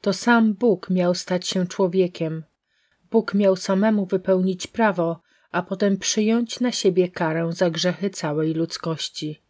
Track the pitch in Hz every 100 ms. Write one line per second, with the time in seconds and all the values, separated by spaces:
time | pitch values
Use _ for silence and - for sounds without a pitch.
0 | - 185 - 233 220 196 240 180 - 185
1 | 175 180 - 180 - 190 180 - 190 180
2 | 180 - 160 160 156 _ _ _ _ _
3 | _ 226 220 196 196 190 - 190 214 214
4 | 190 190 185 190 185 185 - - 226 175
5 | 170 170 _ _ _ - 180 185 208 196
6 | - - 214 226 233 - 247 - 196 180
7 | 180 - 165 160 165 170 180 160 180 170
8 | 196 185 160 151 156 160 165 - 170 156
9 | - - 151 156 _